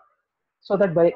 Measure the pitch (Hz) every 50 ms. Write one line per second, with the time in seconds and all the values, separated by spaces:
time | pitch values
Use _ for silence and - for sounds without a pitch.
0 | _ _ _ _ _ _ _ _ _ _ _ _ - - 208 185 202 185 156 170
1 | 165 175 -